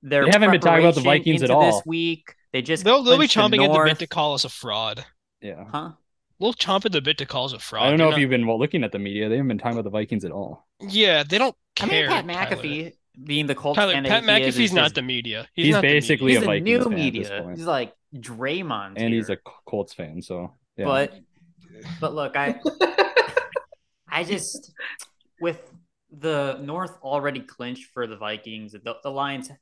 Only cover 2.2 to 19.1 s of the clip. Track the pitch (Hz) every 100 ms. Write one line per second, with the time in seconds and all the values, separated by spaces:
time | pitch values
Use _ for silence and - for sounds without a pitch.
2.2 | - - _ 131 127 160 190 262 247 262
3.2 | 302 220 214 143 - 156 156 156 165 -
4.2 | 151 139 135 - 123 107 113 107 - _
5.2 | _ _ 104 80 104 147 165 156 _ _
6.2 | _ _ 202 247 - 190 214 170 135 156
7.2 | 139 143 131 117 - 110 123 151 160 151
8.2 | 139 127 117 113 123 180 113 101 101 101
9.2 | 107 120 139 107 120 117 101 107 107 110
10.2 | 92 92 98 160 _ _ 196 202 208 160
11.2 | 147 190 254 - _ - 208 320 139 -
12.2 | 170 175 196 190 160 147 165 _ _ -
13.2 | 147 147 147 135 147 151 202 175 135 220
14.2 | 226 214 262 247 226 180 151 113 127 127
15.2 | 117 107 117 - 156 156 143 147 120 147
16.2 | 131 127 - 101 185 240 247 196 143 113
17.2 | 104 101 85 165 165 147 120 _ _ 139
18.2 | 117 113 131 170 180 110 98 98 113